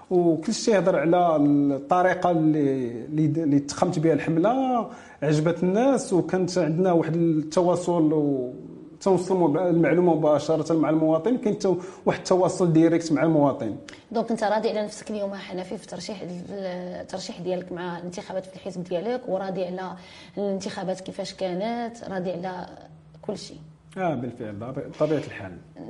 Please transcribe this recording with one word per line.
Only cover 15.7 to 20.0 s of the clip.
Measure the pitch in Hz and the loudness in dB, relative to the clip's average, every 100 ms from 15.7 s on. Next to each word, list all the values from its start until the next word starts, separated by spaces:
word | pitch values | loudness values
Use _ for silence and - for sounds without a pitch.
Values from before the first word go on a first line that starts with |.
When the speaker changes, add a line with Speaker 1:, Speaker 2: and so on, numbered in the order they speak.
| 208 | -10
Speaker 2:
في | - | -10
ترشيح، | 180 196 196 | -12 -10 -10
في | 160 175 170 196 190 180 180 180 | -10 -12 -10 -10 -8 -8 -10 -12
الترشيح | - 185 208 196 | -10 -10 -10 -8
ديالك | 175 180 180 | -4 -4 -6
مع | 175 180 170 | -8 -8 -8
الانتخابات | 175 175 196 190 185 | -10 -12 -8 -8 -10
في | |
الحزب | - 196 180 | -12 -12 -10
ديالك، | 180 175 214 247 247 | -6 -4 -4 -6 -4
وراضي | 185 190 180 | -4 -4 -6
على | 180 185 185 180 | -6 -6 -10 -12